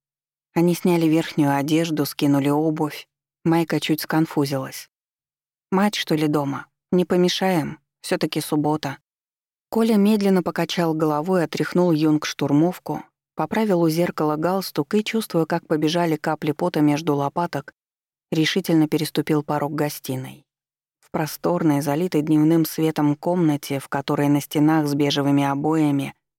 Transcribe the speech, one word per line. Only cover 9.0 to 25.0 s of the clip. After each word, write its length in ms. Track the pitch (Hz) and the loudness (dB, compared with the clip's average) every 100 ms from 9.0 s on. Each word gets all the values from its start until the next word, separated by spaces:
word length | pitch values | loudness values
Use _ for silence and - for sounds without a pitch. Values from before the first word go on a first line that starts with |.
| _ _ _ _ _ _ _ | _ _ _ _ _ _ _
Коля 260 | 226 226 208 | 0 2 4
медленно 480 | 202 214 202 185 | 4 4 4 2
покачал 500 | 170 170 165 - 165 | 0 -4 -4 -2 -2
головой, 500 | 156 160 147 170 185 | 0 0 0 0 0
отряхнул 480 | 151 - 151 180 180 | 0 -4 -2 2 2
юнг-штурмовку, 1120 | 151 156 151 - - 135 143 170 175 - 151 - _ _ - | 2 2 2 -2 -6 0 2 2 -2 -10 -12 -12 _ _ -6
поправил 460 | 156 214 220 175 | -4 0 2 2
у 80 | 165 | 2
зеркала 460 | 160 180 - 151 151 | 2 -2 0 -2 0
галстук 580 | 170 190 - - 143 208 | 0 -2 -4 -6 -2 -2
и, 80 | |
чувствуя, 420 | 214 226 - 170 156 | -2 -4 -2 -2 0
как 220 | 170 - | -4 -2
побежали 480 | 156 156 175 175 151 | -2 0 0 0 -2
капли 360 | - 151 151 | -4 -4 -4
пота 300 | 143 175 160 | -2 -2 2
между 340 | 147 147 165 143 | 2 2 -2 -2
лопаток, 580 | 143 - 175 139 - _ _ _ _ _ _ | -2 -4 -4 -6 -12 _ _ _ _ _ _
решительно 560 | 165 156 196 180 165 151 | 0 0 0 2 2 2
переступил 560 | 151 151 - 147 151 | 0 -2 -4 0 -2
порог 300 | 143 147 143 | 0 -4 -2
гостиной. 720 | 147 147 - - 131 131 135 _ _ _ _ _ _ | -2 -4 -6 -8 -8 -10 -18 _ _ _ _ _ _
В 120 | _ | _
просторной, 680 | 170 156 - 170 175 165 143 | -6 -6 -4 -2 0 2 2
залитой 400 | 147 143 180 156 | 0 -2 0 -2
дневным 440 | 156 151 156 165 156 | 2 4 4 4 2
светом 500 | - 160 156 147 147 | 0 -2 2 0 0
комнате, 640 | 175 180 160 143 - 139 | -2 0 2 0 -4 -8
в 80 | - | -4
которой 420 | 139 139 147 143 | -6 -2 0 2
на 120 | 147 | 2
стенах 460 | - 156 151 160 147 | 0 2 2 2 0
с 80 | |
бежевыми 480 | 143 | 0